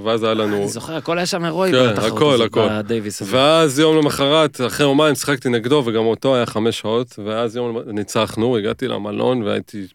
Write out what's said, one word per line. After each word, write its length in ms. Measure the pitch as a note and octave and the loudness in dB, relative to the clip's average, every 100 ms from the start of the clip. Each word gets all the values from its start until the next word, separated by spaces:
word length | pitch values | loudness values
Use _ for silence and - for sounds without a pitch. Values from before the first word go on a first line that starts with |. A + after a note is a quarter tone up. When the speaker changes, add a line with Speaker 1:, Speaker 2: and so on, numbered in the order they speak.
Speaker 1:
ואז 180 | G#2 A2+ | -2 0
היה 120 | A2 | 0
לנו 220 | A2 G#2+ G#2 | 0 0 0
Speaker 2:
אני 120 | G2+ | -2
זוכר, 280 | A2+ - D#3+ | -6 -8 -8
הכל 220 | C#3 E3+ | -4 -2
היה 80 | F3+ | -2
שם 180 | F#3 | -2
הירואי 280 | E3+ D#3+ F#3+ | -2 0 2
Speaker 1:
כן, 200 | C3 B2+ | 4 4
Speaker 2:
בתחרות 200 | G#2 A2 G#2+ | 2 -2 2
Speaker 1:
הכל, 180 | D3+ | 4
Speaker 2:
הזאת, 120 | B2+ A2+ | 4 2
Speaker 1:
הכל. 220 | G#2+ G#2+ | 2 2
Speaker 2:
בדייוויס 520 | G#2+ G#2 A#2 G#2 G2 | 0 -2 -4 -4 -8
הזה. 140 | G2 B2+ | -4 2
Speaker 1:
ואז 420 | C#3 D#3+ D#3+ C3 | 4 4 4 4
יום 180 | D#3 D#3 | 4 4
למחרת, 640 | D3 - C#3 D#3 D3+ - A#2+ | 2 0 0 2 2 0 -4
אחרי 200 | - C#3+ | 0 2
יומיים, 280 | C#3 D3+ | 4 2
שיחקתי 340 | C3+ - C#3+ C3 | 2 -2 -2 0
נגדו, 340 | A#2+ A2+ D3 A#2+ | -2 2 0 2
וגם 180 | A2 A2+ | 0 0
אותו 300 | G#2+ C3+ B2+ | 0 0 0
היה 100 | A#2 | 0
חמש 320 | A2 A2+ A2+ | 0 -2 -2
שעות, 400 | G#2+ A2+ B2 - | -4 -4 -4 -8
ואז 320 | G#2 A2 A#2+ A#2 | -8 -4 -4 -4
יום 200 | A#2+ A2+ | -6 -6
למ-, 140 | - | -6
ניצחנו, 640 | G#2 G2 A#2 G#2+ - A#2 A#2+ | -6 -4 -2 -2 0 0 0
הגעתי 320 | G2+ A#2 B2+ | -2 -4 -4
למלון, 540 | A2 G#2 G#2 A#2+ B2+ | -6 -6 -2 0 0
והייתי 440 | G2+ G#2 F#2+ G#2+ F#2+ | -2 -4 -6 -12 -14